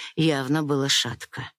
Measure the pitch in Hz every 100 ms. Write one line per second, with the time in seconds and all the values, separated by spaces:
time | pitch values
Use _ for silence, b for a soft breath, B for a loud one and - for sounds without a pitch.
0 | B - 160 139 131 156 147 143 135 -
1 | 120 - - - 120